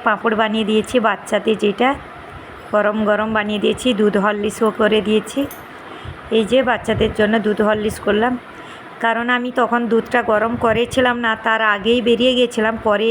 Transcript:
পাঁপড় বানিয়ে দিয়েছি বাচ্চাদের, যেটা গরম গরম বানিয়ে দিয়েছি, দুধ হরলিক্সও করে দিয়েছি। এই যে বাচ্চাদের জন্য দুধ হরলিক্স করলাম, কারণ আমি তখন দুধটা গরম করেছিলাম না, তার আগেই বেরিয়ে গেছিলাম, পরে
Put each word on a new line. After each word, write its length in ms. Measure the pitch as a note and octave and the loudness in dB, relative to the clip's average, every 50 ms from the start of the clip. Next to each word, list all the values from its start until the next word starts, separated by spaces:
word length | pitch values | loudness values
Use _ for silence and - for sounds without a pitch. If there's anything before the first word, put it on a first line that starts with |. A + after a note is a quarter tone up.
| - | 0
পাঁপড় 320 | A#3 G#3+ G3 - A3+ A3 | 0 0 0 0 -2 0
বানিয়ে 300 | G#3 A3+ G#3+ G#3+ A3 A3 | 0 0 0 0 -2 0
দিয়েছি 300 | G3+ A3 G#3+ G#3 - - B3 | 2 0 0 0 2 0 2
বাচ্চাদের, 580 | G#3+ A3 G3+ F#3+ - - A3 G3+ F#3 A3 A3 G3 | 2 2 0 -2 -4 -4 -2 -2 0 0 0 0
যেটা 320 | - G#3 G3 - A#3+ C4 C#4+ C#4 - - - - - - - - - - - - - - | 0 -2 0 2 0 0 0 -2 -6 -14 -18 -18 -18 -18 -18 -18 -18 -18 -18 -18 -12 -2
গরম 340 | - G#3 G#3 G#3 G#3 A3 G#3+ | 0 2 2 2 0 0 0
গরম 240 | G#3 G#3 G#3 G#3+ A3 A3 | 2 2 0 0 0 -2
বানিয়ে 260 | G#3+ G#3 G#3 G#3+ G#3 | -2 -2 -2 -2 0
দিয়েছি, 280 | F#3+ A3 G#3+ - - B3+ A#3+ | 0 0 0 0 0 0 2
দুধ 240 | G3 G#3+ G#3 G3 G#3 | 4 2 2 4 2
হরলিক্সও 540 | F#3+ G#3+ G#3 G#3 G#3 G#3+ G3+ - A#3 A3 | 2 2 0 0 -2 -4 -2 0 0 0
করে 280 | G#3 - A3 G#3+ G#3+ A3 | 2 2 2 4 4 2
দিয়েছি। 380 | F#3+ G#3 G#3+ G#3+ G3+ - - C4+ C#4+ - - - - - - - - - - - - - - - - - | 2 2 0 0 0 -2 -4 -4 -4 -4 -6 -12 -16 -18 -18 -18 -18 -18 -18 -16 -14 -14 -14 -14 -8 -2
এই 120 | A3+ A3 A3 | 0 0 2
যে 140 | F#3+ A#3 C4 B3+ | 4 2 2 4
বাচ্চাদের 480 | B3 A#3 G#3 - - A3 - A3 G#3+ - | 2 0 0 0 -2 0 0 0 0 2
জন্য 260 | - G#3+ G#3 A3 A3+ | 2 2 2 2 2
দুধ 200 | G3 G#3+ G#3 F#3+ | 2 0 0 2
হরলিক্স 380 | G#3+ G#3 G#3+ G#3+ G#3 A3 - - | 2 2 2 2 0 -4 -4 -2
করলাম, 340 | - G#3 G#3 G#3 A3+ B3 B3+ A#3+ - - - - - - - - - - - - | -2 0 2 2 2 0 0 -4 -8 -14 -18 -18 -18 -18 -18 -18 -18 -18 -10 -4
কারণ 260 | - A#3 A3+ A3+ A#3 A#3+ | -2 0 0 0 0 0
আমি 200 | B3 B3 A#3+ B3+ B3 | 0 0 -2 -2 0
তখন 260 | C4 A#3+ G#3+ A#3 A#3+ A#3+ A3 | 0 2 2 2 0 0 2
দুধটা 320 | A3+ A3+ A3+ - - A#3+ | 2 0 0 2 0 0
গরম 340 | A#3 A3 G#3+ G#3 G#3+ A#3 A#3+ | 2 2 2 2 2 0 -2
করেছিলাম 600 | A#3+ - A3+ A3 A3 A#3+ A#3 - C4 B3+ B3 A#3+ A#3+ | 0 0 2 2 2 0 -2 -2 0 0 0 0 0
না, 120 | A#3+ A3+ A3 | 0 -2 -2
তার 260 | G#3+ - A3+ A3 A3 | -2 0 0 0 2
আগেই 400 | A3 G#3+ G#3 G3+ F#3+ A3+ A#3+ B3 | 2 2 0 0 2 2 2 2
বেরিয়ে 320 | G#3+ A#3+ A#3 A3+ A#3+ B3+ B3+ | 4 2 2 4 4 2 4
গেছিলাম, 420 | B3 B3 A#3+ A#3+ A3+ G#3+ A3 A3+ A3 - | 4 2 0 0 0 0 0 -2 0 0
পরে 220 | A3 G#3 G#3 A3 A3+ | 0 2 2 2 0